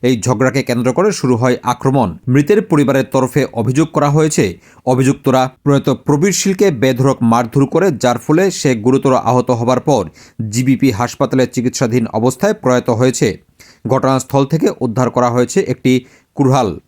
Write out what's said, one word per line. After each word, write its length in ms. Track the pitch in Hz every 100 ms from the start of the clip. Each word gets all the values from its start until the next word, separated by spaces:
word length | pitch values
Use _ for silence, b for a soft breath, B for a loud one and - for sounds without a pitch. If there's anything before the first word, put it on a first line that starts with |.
| 123
এই 80 | 120 110
ঝগড়াকে 360 | 113 127 131
কেন্দ্র 260 | 123 120 123
করে 160 | 127 202 190
শুরু 160 | 135 120
হয় 160 | 127 123
আক্রমণ। 460 | 117 120 135 135 107 80 -
মৃতের 320 | 131 147 - -
পরিবারের 400 | 151 139 135 127
তরফে 300 | 135 127 - -
অভিযোগ 340 | 113 113 131 160 -
করা 140 | 143
হয়েছে, 360 | 147 156 151 107 87 b b -
অভিযুক্তরা 560 | 127 131 135 - 127 131 -
প্রয়াত 240 | 143 139 - 131 -
প্রবীর 280 | 147 190 180
শীলকে 280 | 196 190 202 139
বেধড়ক 360 | 107 120 135 131 117
মারধর 320 | 117 120 143 135
করে, 140 | 160 190 123
যার 140 | 127 120
ফলে 240 | - 156 190
সে 200 | 180 147 123 107
গুরুতর 280 | 131 139 127 -
আহত 200 | 127 120
হবার 300 | 123 120 127
পর 220 | 156 135 82 B B B 113
জিবিপি 380 | 107 127 131 139
হাসপাতালে 520 | 104 120 - 131 131 123
চিকিৎসাধীন 500 | - 123 - 123 123 113 110
অবস্থায় 380 | 120 131 202 214
প্রয়াত 280 | 127 123 117 110
হয়েছে। 280 | 127 127 127 - _ _ b b 117
ঘটনাস্থল 580 | 131 131 135 - 139 139
থেকে 220 | 160 214 - 127
উদ্ধার 240 | 110 127 120
করা 140 | 123
হয়েছে 300 | 120 123 185 -
একটি 260 | 127 131 127 123 b b -
কুড়াল। 320 | 135 139 113 76